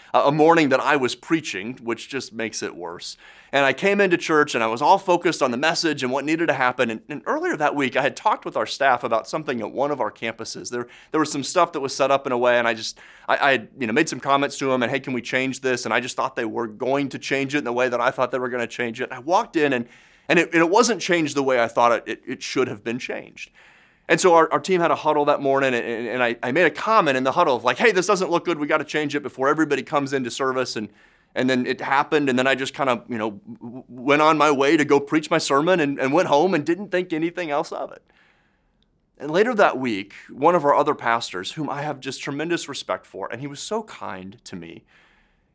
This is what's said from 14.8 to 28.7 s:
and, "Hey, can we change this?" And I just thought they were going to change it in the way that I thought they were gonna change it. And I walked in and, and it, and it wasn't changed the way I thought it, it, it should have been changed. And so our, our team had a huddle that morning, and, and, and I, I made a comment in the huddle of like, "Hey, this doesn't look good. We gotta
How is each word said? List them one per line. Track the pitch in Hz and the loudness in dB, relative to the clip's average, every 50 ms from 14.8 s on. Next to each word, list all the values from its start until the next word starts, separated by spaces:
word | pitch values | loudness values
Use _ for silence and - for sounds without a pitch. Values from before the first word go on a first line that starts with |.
| 120 | 0
and, | 113 | 0
"Hey, | 139 139 | -2 -4
can | 131 143 127 | -4 -6 -8
we | 120 117 | -8 -6
change | - - 127 131 135 127 - | -4 -4 -2 -2 -4 -4 -4
this?" | - 131 127 120 - | -2 -2 -2 -2 -2
And | 117 110 | 0 0
I | 123 | 0
just | 123 113 - | 0 -2 -4
thought | - 117 131 - | -4 -4 -4 -4
they | - 120 | -4 -6
were | 110 107 117 117 | -4 -4 -6 -6
going | 110 107 104 123 123 135 143 143 127 | -6 -8 -6 -4 -2 -2 -2 -2 -4
to | 147 139 | -8 -10
change | - - 143 135 139 135 143 | -6 -4 -2 -2 -2 -2 -2
it | 147 | -2
in | 120 | -2
the | 120 120 | -2 0
way | 123 127 127 | 0 0 0
that | 123 117 | 0 0
I | 120 127 | 0 0
thought | 131 - 127 123 | 0 0 -2 -2
they | - 131 | -2 -4
were | 127 123 | -4 -4
gonna | 123 123 120 | -4 -4 -6
change | 113 - - 123 117 110 123 | -6 -6 -6 -6 -6 -4 -6
it. | 127 | -8
And | - 127 | -8 -8
I | 127 | -10
walked | 127 151 180 208 233 - - | -4 0 0 0 0 0 0
in | 165 147 143 135 | 0 2 2 2
and, | 123 117 - - - _ _ _ _ _ - | 0 -2 -6 -12 -20 _ _ _ _ _ 2
and | 156 170 | 2 2
it, | 165 - 170 | 2 4 4
and | 165 | 2
it | 170 165 | 4 4
wasn't | 185 220 247 247 220 170 | 4 4 4 4 2 -2
changed | - - 175 170 156 143 127 | -2 0 0 0 0 0 -2
the | 143 139 | -2 0
way | 131 131 120 117 | 2 2 2 0
I | 113 | 0
thought | - 127 120 120 117 | 2 2 4 4 4
it, | 107 - | 2 0
it, | - 110 - _ | -6 -10 -10 _
it | 110 131 - - | -10 -10 -10 -10
should | - - 156 170 - | -4 -2 -2 -2 -2
have | - 101 - | -4 -6 -6
been | 113 117 127 | -6 -6 -6
changed. | - - - 110 - 113 - - - - _ _ - - _ _ _ _ _ _ _ - | -6 -8 -8 -10 -10 -14 -18 -20 -20 -20 _ _ -20 -20 _ _ _ _ _ _ _ 0
And | 165 170 | 2 4
so | 190 185 165 | 6 6 8
our, | 165 160 156 143 | 6 6 6 2
our | 147 | 0
team | 143 - 185 175 | 0 0 0 2
had | 170 156 | 2 2
a | 139 | 0
huddle | - - 175 156 147 147 | 0 0 0 0 2 2
that | 147 143 - | 2 2 2
morning, | 143 139 135 135 139 135 123 | 2 2 2 2 2 2 0
and, | 117 87 | 0 -2
and, | 107 120 107 120 110 | -4 -4 -4 -4 -4
and | 113 127 123 | -2 0 0
I, | 117 120 - - | 0 0 -2 -4
I | 123 131 | -2 2
made | 170 180 | 2 2
a | 151 | 2
comment | - - - 214 226 220 180 147 131 | 2 0 -2 2 4 4 4 4 2
in | 131 131 | 2 0
the | 135 127 | 2 2
huddle | 175 175 156 127 | 2 2 2 2
of | 113 113 | 2 2
like, | 123 123 - | 0 2 2
"Hey, | 220 233 196 | 2 2 4
this | 185 180 | 2 2
doesn't | 208 208 180 185 151 | 2 2 0 0 0
look | 170 165 165 | -2 -2 0
good. | 175 170 147 | -2 -4 -4
We | 147 | -2
gotta | 147 | 0